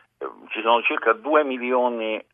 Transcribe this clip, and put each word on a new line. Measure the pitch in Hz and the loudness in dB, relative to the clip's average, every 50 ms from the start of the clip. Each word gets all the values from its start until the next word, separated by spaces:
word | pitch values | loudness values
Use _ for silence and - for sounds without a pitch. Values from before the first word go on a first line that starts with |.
| _ _ _ - 67 67 52 50 - - | _ _ _ -12 -12 -12 -12 -14 -16 -12
ci | - 110 | -8 -4
sono | 107 113 117 117 | 0 2 2 2
circa | 107 - 156 143 - 117 | 2 0 -2 0 2 2
due | 113 110 107 - 156 151 147 | 0 0 0 2 2 2 2
milioni, | 135 131 123 120 123 127 123 123 123 120 117 110 110 110 101 - _ | 2 -2 -4 -2 0 0 2 2 0 0 -2 -4 -4 -4 -6 -8 _